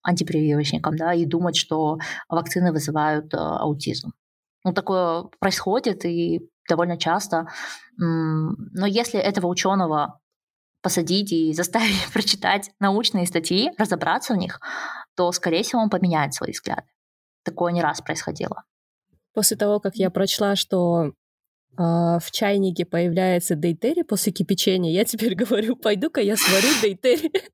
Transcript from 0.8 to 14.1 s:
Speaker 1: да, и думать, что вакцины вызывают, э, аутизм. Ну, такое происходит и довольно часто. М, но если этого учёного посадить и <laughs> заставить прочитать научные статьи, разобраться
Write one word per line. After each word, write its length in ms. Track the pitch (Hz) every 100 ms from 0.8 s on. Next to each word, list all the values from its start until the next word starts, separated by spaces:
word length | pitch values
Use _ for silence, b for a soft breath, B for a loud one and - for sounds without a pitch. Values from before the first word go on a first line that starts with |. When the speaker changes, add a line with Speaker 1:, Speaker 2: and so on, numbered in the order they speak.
| 156 156
Speaker 1:
да, 180 | 160
и 120 | 175 165
думать, 320 | 170 175 165
что 400 | - 156 156 156 156 B B
вакцины 420 | 165 165 180 180
вызывают, 600 | 156 147 151 151 151 156
э, 40 | 160
аутизм. 720 | - 80 156 147 - - - - _ _ _ _
Ну, 100 | 190
такое 520 | 185 190 190 175 165 - _
происходит 680 | 196 - - 220 254 190 180
и 360 | 170 170 165 - _ -
довольно 280 | 156 175 170
часто. 500 | 160 175 208 165 165 B B B B -
М, 560 | 170 165 160 156 156 196 -
но 120 | 185 202
если 340 | 202 240 208
этого 280 | 185 202 180
учёного 720 | 180 190 196 175 151 147 - _ _ _ _ _ _
посадить 520 | 185 180 160 190 202
и 200 | 165 160
<laughs> 0 |
заставить 540 | 156 180 226 220 196 -
прочитать 580 | 208 - 202 185 196 - _
научные 460 | 202 202 233 196 175
статьи, 440 | 175 165 180 277 359
разобраться 560 | 214 175 -